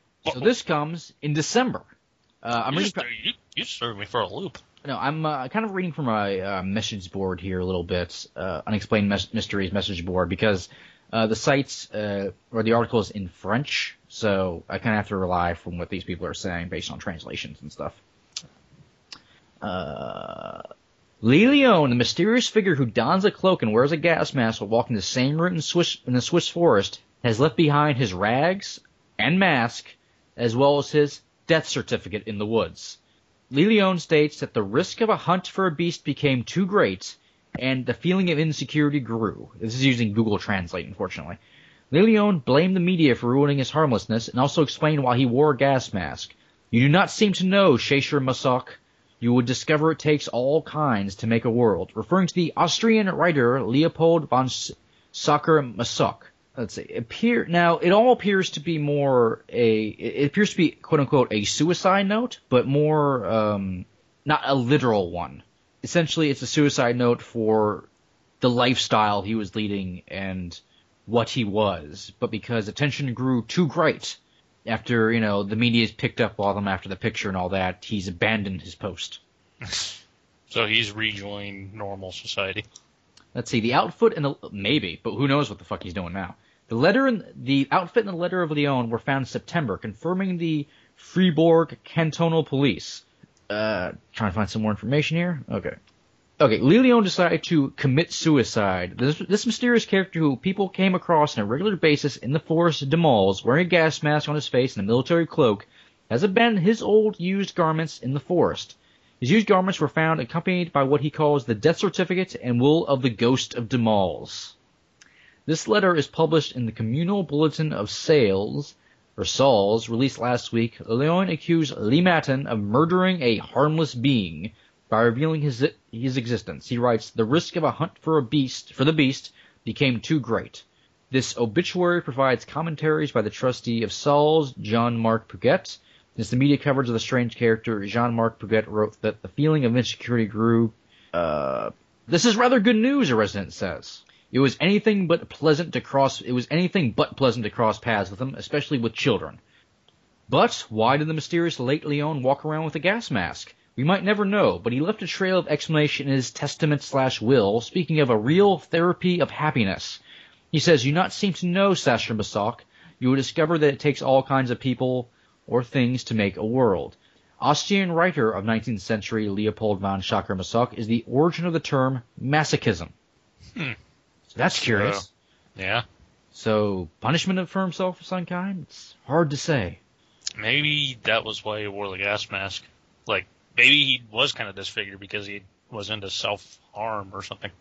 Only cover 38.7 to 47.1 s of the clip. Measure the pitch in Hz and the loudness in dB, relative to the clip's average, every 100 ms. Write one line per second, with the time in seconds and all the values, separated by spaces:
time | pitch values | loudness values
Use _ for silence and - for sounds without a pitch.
38.7 | 151 147 143 113 113 107 73 - - 113 | 0 2 0 -4 -2 -2 -4 -14 -10 -8
39.7 | 123 135 120 113 104 110 98 - 98 87 | 0 2 2 0 2 0 0 -2 -4 -4
40.7 | 92 82 101 95 82 76 - _ _ - | -8 -8 -8 -8 -8 -14 -14 _ _ -20
41.7 | _ - 143 220 214 208 180 123 135 185 | _ -2 4 4 4 2 0 2 2 4
42.7 | 190 175 185 151 117 120 131 143 143 127 | 2 0 4 4 4 2 2 2 2 0
43.7 | 147 147 107 - 113 - 120 139 - 143 | 0 2 2 0 -4 -2 0 0 2 0
44.7 | - 156 151 127 123 135 120 151 127 139 | 0 0 0 2 2 2 4 4 4 2
45.7 | 135 - 101 80 65 - - _ _ - | 2 0 -6 -6 -8 -14 -18 _ _ -2
46.7 | 113 135 165 254 | 2 4 4 2